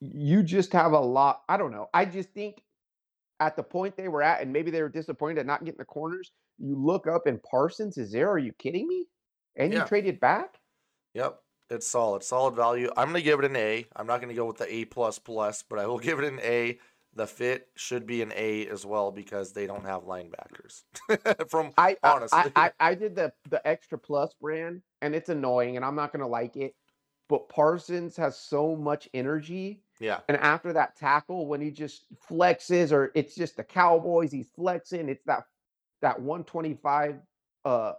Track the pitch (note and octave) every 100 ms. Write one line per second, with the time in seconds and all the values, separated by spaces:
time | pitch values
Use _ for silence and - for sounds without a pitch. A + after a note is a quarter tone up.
0 | - D3 D3 F#3 E3+ F#3+ F#3 F3+ E3 D3+
1 | B2 C3 C#3 C3 - F#3+ E3 G#2 G#2 E3+
2 | F#3+ F#3 F#3 - G#3 G3+ _ _ _ _
3 | _ _ _ - D#3 - D3 F3 F#3+ F#3+
4 | F#3+ D3+ D3 E3 C3+ C#3 E3 E3 D3+ D#3+
5 | D#3+ C#3+ D3+ D#3+ C3 C#3+ D#3+ - - D3+
6 | D#3+ F3+ F3+ _ _ - C3+ C#3 C#3+ F#3+
7 | D#3+ E3 D#3 A2+ - B2+ D#3 - G#3+ E3
8 | G#2+ A2 F3 F#3+ B2 - C3 F3+ D#4+ F#4
9 | F4 _ _ _ _ - D3 G#3+ - G#3
10 | G3 F3+ B2+ F#3+ F#4+ _ _ _ _ _
11 | _ - C3+ - _ _ - A#2 - B2
12 | A2+ G2 - B2+ C3 A#2+ A#2 A#2+ B2 -
13 | C3+ F3 D3+ D3 C#3 C3+ G#2+ A2 A2+ -
14 | A2 B2 B2 A#2 A#2 G#2+ G2+ A2 A2 -
15 | A2+ G#2+ - A2 G#2 G#2 - G#2 G2+ A#2+
16 | A#2+ D#3 D3 C3 A2 A#2+ A#2 A#2+ _ _
17 | _ - G#2+ - B2 B2+ - - - B2
18 | A2 A#2+ G#2+ G2+ A2 G#2+ G2 G#2 G2 G#2+
19 | G2+ G2+ G2+ G#2 F#2 G2 G2 G2+ G2 F#2+
20 | F2 F#2 E2+ - - - - - _ -
21 | - G#3 - G#3 D#3+ D#3+ D3+ D3 F3+ G3
22 | - C#3+ A#2 D#3 F3 D3 E3+ - E3 F3+
23 | G#3+ F3+ D#3 - - D3 D3 D#3+ _ D3
24 | - D3 C#3 - D3 D#3+ E3 F3+ - _
25 | D3 D#3 D#3+ D#3 C3 B2 B2 B2 C3 D3
26 | D3 D3 C3 A#2 A#2+ C#3 C3+ - _ _
27 | _ _ - C#3+ - - D3+ F3 - F3
28 | E3+ E3 D3+ B2 - D3 D#3 D#3 D3 D3
29 | - C3 C3 D#3 D3+ F#3 F#3+ G#3 _ _
30 | A2 G2+ - C#3+ D3+ D#3 F3 D#3 C#3 -
31 | C#3+ D3 - F#3 D3 D3 D3+ D3 D3 -
32 | _ - - E3 F3+ F3 - F3 D#3+ D3
33 | C3+ D#3 C#3 - E3+ - - F#3 F3+ E3
34 | E3+ E3+ D#3+ C#3 A#2+ - F3 F3 E3+ F3+
35 | D3+ C3+ - C#3 - _ _ _ _ _
36 | C#3+ A#2+ C3 E3+ D#3+ E3+ D#3+ D#3 D3 D3
37 | D3 C#3 - _ _ _ C#3 B2 G#2+